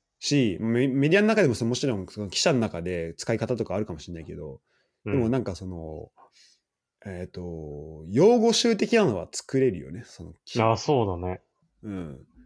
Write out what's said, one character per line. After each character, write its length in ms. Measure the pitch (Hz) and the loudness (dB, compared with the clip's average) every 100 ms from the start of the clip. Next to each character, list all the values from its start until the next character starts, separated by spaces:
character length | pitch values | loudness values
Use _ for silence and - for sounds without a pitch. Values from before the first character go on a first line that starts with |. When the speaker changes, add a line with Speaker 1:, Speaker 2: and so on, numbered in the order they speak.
| _ _ | _ _
Speaker 1:
し、 380 | - 143 113 82 | 0 2 2 0
メ-、 280 | 110 120 135 | 0 2 2
メ 200 | 135 147 | 2 4
デ 80 | 196 | 4
ィ 20 | |
ア 20 | |
の 60 | 214 | 4
中 140 | 214 | 4
で 60 | 151 | 4
も 60 | |
そ 100 | 104 | 2
の、 40 | 117 | 0
も 60 | 123 | 0
ち 100 | 135 | -2
ろ 100 | 104 | -2
ん 100 | 90 | -6
そ 120 | 104 | -8
の 80 | 101 | -6
記 120 | - | 0
者 120 | 180 | 2
の 60 | 131 | 2
中 240 | 110 85 | 0 -2
で 320 | 87 87 82 - | -4 -4 -6 -8
使 160 | - | -4
い 40 | 113 | -2
方 180 | 110 117 | -2 -2
と 80 | |
か 100 | 107 | -2
あ 40 | 95 | -4
る 80 | 107 | -4
か 60 | |
も 60 | 80 | -8
し 100 | - | -10
れ 60 | |
な 60 | 85 | -12
い 40 | |
け 100 | 80 | -12
ど、 260 | 80 76 67 _ _ _ _ | -12 -12 -14 _ _ _ _
Speaker 2:
う 60 | 107 | -2
ん。 20 | |
Speaker 1:
で 60 | 135 | 0
も 100 | 113 | 2
な 100 | 131 | 0
ん 60 | |
か 100 | 98 | -2
そ 120 | 87 92 | -8 -10
の、 440 | 87 80 78 - _ - _ _ _ _ _ _ _ 101 | -10 -10 -12 -14 _ -20 _ _ _ _ _ _ _ -14
え 200 | 90 92 | -10 -10
っ 20 | |
と、 760 | 92 87 80 76 73 76 78 82 | -10 -10 -10 -12 -12 -14 -14 -2
用 300 | 113 202 240 | 6 6 6
語 140 | 233 | 4
集 240 | 226 233 220 | 2 2 0
的 200 | 220 226 | 2 4
な 80 | |
の 120 | 175 92 | 4 0
は 120 | 82 | -4
作 280 | - - 135 | -12 -4 2
れ 100 | 131 | 2
る 80 | 85 | 0
よ 140 | 65 | -10
ね、 100 | 87 | -14
そ 200 | - - | -16 -16
の 80 | 82 - | -16 -16
記 140 | - 120 | -6 2
者。 140 | 113 | 4
Speaker 2:
あ、 40 | 107 | 4
そ 280 | - 135 | 2 2
う 180 | 104 87 | 2 -2
だ 60 | 90 | -4
ね。 120 | 92 _ _ _ _ | -6 _ _ _ _
Speaker 1:
う 80 | 107 | -10
ん。 280 | 95 113 65 - - | -8 -10 -12 -20 -20